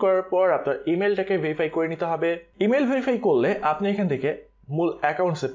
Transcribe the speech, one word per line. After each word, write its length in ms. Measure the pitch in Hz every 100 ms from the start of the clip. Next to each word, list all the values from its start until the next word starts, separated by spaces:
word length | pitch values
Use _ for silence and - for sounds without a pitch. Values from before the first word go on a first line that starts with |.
করার 200 | 196 185 190
পর 120 | 180 185 151
আপনার 180 | - 131 -
ইমেইলটাকে 400 | 170 202 196 190 190
ভেরিফাই 260 | 156 156 156 165
করে 120 | 160
নিতে 120 | 165 170
হবে। 180 | 165 165 170 - - 208
ইমেইল 200 | 269 254
ভেরিফাই 260 | 269 262 240 196
করলে 220 | 131 135 202 151
আপনি 140 | 156 202
এখান 140 | 202 185
থেকে 160 | 135 139 - - _ - 147
মূল 140 | 170 -
অ্যাকাউন্টসে 440 | 147 156 180 156 135